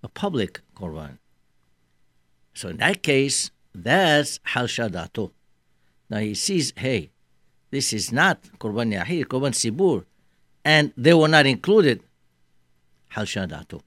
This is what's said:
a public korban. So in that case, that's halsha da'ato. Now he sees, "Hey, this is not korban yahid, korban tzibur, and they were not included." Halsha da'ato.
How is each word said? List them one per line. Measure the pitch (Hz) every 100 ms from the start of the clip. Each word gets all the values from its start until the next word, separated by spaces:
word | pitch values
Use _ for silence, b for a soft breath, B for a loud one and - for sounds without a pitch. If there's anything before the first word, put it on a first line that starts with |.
a | -
public | - 202 151 95 - _ _
korban. | 92 78 73 67 _ _ _ _ _ _ _ _ _ _ _ _ _
So | - -
in | 87
that | 156 190
case, | - 135 139 - - _ _
that's | 196 165 165 180 147 147 - -
halsha | - 120 - 117
da'ato. | 90 80 - 98 _ _ _ _ _ _ _ _
Now | 107
he | 107
sees, | 101 - 190 139 -
"Hey, | 131 120 76 _ _ _ _ _ _
this | 135 131
is | 110 92
not | 120 185 170 - _
korban | 113 104 117 101
yahid, | 95 170
korban | 131 131 139
tzibur, | 113 117 117 190 117 - _ _ _ _ _
and | 147 156 147 -
they | 127
were | 170 156
not | 156 139
included." | 123 - 214 156 110 _ _ _ _ _ _ _ _ _ _ _ -
Halsha | 104 - 92
da'ato. | 76 - 85